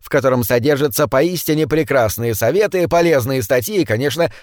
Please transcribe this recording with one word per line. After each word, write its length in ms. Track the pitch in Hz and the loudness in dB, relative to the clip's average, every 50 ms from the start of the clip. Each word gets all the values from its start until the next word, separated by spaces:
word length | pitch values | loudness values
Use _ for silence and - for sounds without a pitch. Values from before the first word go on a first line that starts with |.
в 80 | - - | -6 -2
котором 340 | - 143 120 131 127 123 | 0 0 2 2 2 0
содержатся 640 | 117 - 127 120 110 147 147 127 151 139 - - 151 | 0 0 0 2 2 2 2 2 0 -2 0 -2 -2
поистине 600 | 120 - 131 156 175 180 156 - - 156 156 156 120 | 0 2 2 2 0 -2 -4 -2 -2 0 0 0 0
прекрасные 680 | 156 156 151 - 139 131 117 107 - - 117 117 113 | 0 0 0 2 2 2 2 0 -2 -4 -4 -4 -2
советы, 540 | - 113 117 151 202 214 202 185 185 175 - | 0 0 0 2 2 0 0 0 -2 0 2
полезные 560 | - 170 175 170 156 135 110 131 135 131 120 | 2 2 4 4 2 2 0 0 -2 -4 -2
статьи 360 | - 139 127 123 - 214 190 | 0 0 -2 0 -2 -2 -2
и, 40 | 156 | 0
конечно, 480 | - 107 117 135 147 127 165 170 - - - | 0 -2 -2 -2 -2 -2 -2 -2 -4 -4 -10